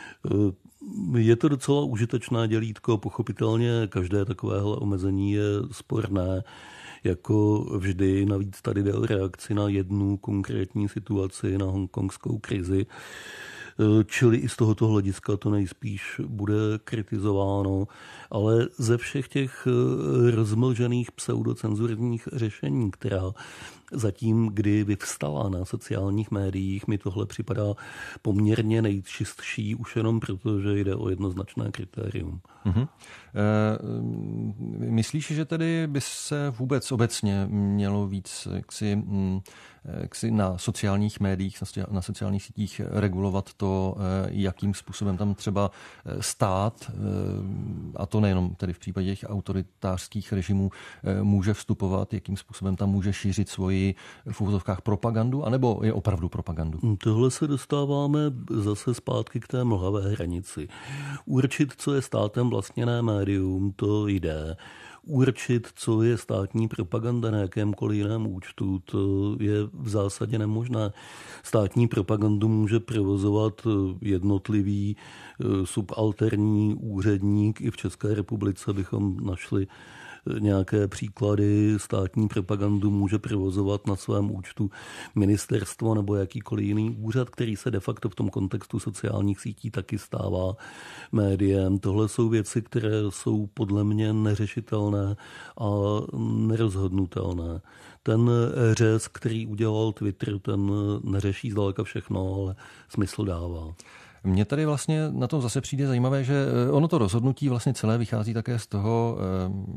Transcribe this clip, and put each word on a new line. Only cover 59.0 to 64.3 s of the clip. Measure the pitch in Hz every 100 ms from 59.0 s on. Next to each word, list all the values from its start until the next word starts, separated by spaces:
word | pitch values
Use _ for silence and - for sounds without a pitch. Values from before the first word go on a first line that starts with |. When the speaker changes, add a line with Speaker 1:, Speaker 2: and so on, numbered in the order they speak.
| - 113 113 120
Speaker 1:
k | -
té | 127
mlhavé | 123 101 92 104
hranici. | 98 104 85 87 - 80 73 - 135 139 143 139 -
Určit, | 131 131 - 143 -
co | -
je | 139
státem | - 110 104 123 123
vlastněné | 110 - - 120 120
médium, | 113 104 98 98 95 95 101 98
to | 104 104 104
jde. | 98 82